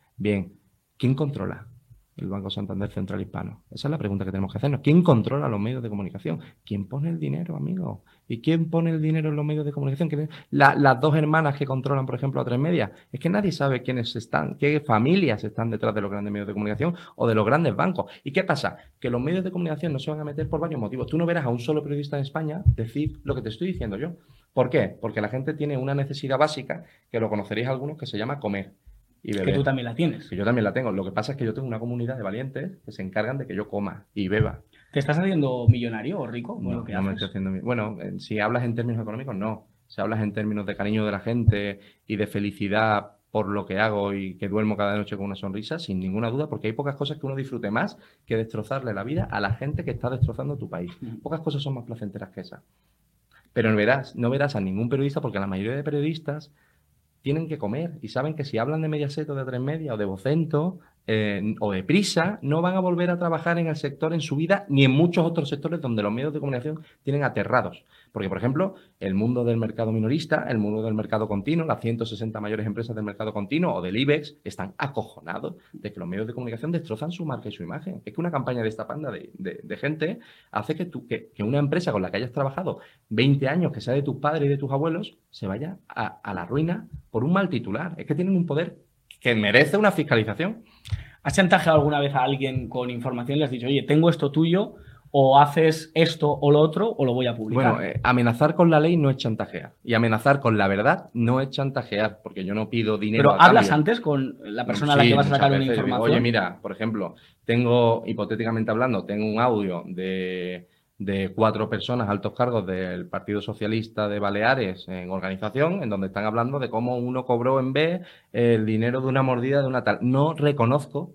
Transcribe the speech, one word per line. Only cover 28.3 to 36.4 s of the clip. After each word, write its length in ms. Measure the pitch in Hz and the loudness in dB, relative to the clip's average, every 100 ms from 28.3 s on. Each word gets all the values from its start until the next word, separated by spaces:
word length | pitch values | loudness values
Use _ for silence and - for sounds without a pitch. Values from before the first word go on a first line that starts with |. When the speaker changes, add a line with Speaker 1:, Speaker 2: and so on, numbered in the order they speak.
| 143 | -4
Speaker 1:
comer 340 | 104 98 95 - - - _ _ - | -4 -4 -6 -14 -20 -20 _ _ -6
y 60 | |
Speaker 2:
Que 80 | 101 | -2
Speaker 1:
beber. 160 | 95 131 | 0 2
Speaker 2:
tú 80 | |
también 220 | 139 131 120 | 0 0 -4
la 100 | 117 | 0
tienes. 340 | 170 - - | 0 -2 -8
Speaker 1:
Que 60 | 92 | -2
yo 80 | |
también 220 | 104 123 104 | 0 2 2
la 80 | |
tengo. 180 | 123 120 | 0 -2
Lo 140 | 98 95 | -2 -2
que 60 | |
pasa 180 | 101 107 | -4 -4
es 60 | 139 | -4
que 80 | 117 | -4
yo 80 | |
tengo 120 | 110 131 | -4 -6
una 120 | 113 | -6
comunidad 380 | 120 120 117 127 | -4 -4 -4 -4
de 60 | |
valientes 540 | 98 107 135 135 180 - | -6 -6 -8 -8 -10 -12
que 80 | - | -16
se 100 | - | -10
encargan 360 | 95 107 110 139 | -4 -2 -2 -4
de 100 | 131 | -6
que 80 | 95 | -6
yo 140 | 104 | -4
coma 360 | 101 101 - - | -4 -6 -8 -12
y 140 | 104 92 | -4 0
beba. 320 | 107 107 - - _ _ | 2 0 -2 -14 _ _
Speaker 2:
¿Te 80 | 147 | -2
estás 180 | 139 151 | 0 2
haciendo 480 | 190 175 139 127 117 | 2 2 0 4 4
millonario 500 | 123 117 110 120 196 | 4 0 -4 -6 -6
o 80 | 120 | -6
rico 280 | 120 | -8